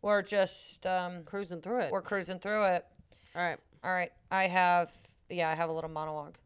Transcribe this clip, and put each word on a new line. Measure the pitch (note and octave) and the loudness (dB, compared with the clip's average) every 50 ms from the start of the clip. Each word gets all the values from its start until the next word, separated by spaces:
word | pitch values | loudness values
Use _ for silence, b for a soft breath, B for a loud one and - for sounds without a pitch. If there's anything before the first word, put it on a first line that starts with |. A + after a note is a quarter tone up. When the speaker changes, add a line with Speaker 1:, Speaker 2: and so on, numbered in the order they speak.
| - | 2
Speaker 1:
We're | G3+ G#3 G3+ F#3+ | 4 2 2 2
just, | G3 G#3 G3+ F#3+ F#3 - - - - - - - | 2 2 2 2 2 0 -8 -10 -10 -12 -8 -4
um, | F#3 F#3 F#3 F3+ F3+ F3+ F3 D#3+ | -2 -2 0 -2 -4 -8 -10 -12
Speaker 2:
Cruising | - - G3+ G3+ E3 F3+ E3+ | -10 -8 -8 -8 -6 -8 -10
through | D3+ F#3 A#3 B3 G#3 | -6 -4 -2 -2 0
it. | C#3+ - | 0 0
Speaker 1:
we're | G3 F3 | -2 -2
cruising | - G#3 G3 F3+ E3 F#3 F3+ | -2 -2 -2 -2 -4 -8 -8
through | - G3+ G#3 G#3+ G#3 | -4 -2 0 4 4
it. | F#3+ F3+ F3 - - _ _ - _ b b b b b | 4 4 2 0 -4 _ _ -20 _ b b b b b
Speaker 2:
All | E3 F3 | -2 -2
right. | E3+ D3+ - _ _ _ _ - | -2 -2 -4 _ _ _ _ -4
Speaker 1:
All | F3+ F#3 | -2 0
right. | F3+ F3 - _ _ _ _ | 0 -2 -4 _ _ _ _
I | - F#3+ F#3+ | 0 2 2
have, | F#3 F3+ F#3 F3+ F3+ F3 F3 F3 D#3+ - - - - - _ _ _ | 4 4 4 6 6 6 4 4 2 -4 -18 -20 -20 -20 _ _ _
yeah, | F3+ F3 E3 D#3+ | -4 -2 0 0
I | D#3+ | 0
have | D#3 E3+ D#3+ | 0 -2 -2
a | D#3+ | -2
little | D#3+ D#3+ D#3+ | -4 -6 -6
monologue. | D#3+ D#3 D#3 D#3 D#3 D3+ D3 D3 E3+ - _ | -6 -6 -6 -6 -6 -8 -8 -10 -14 -20 _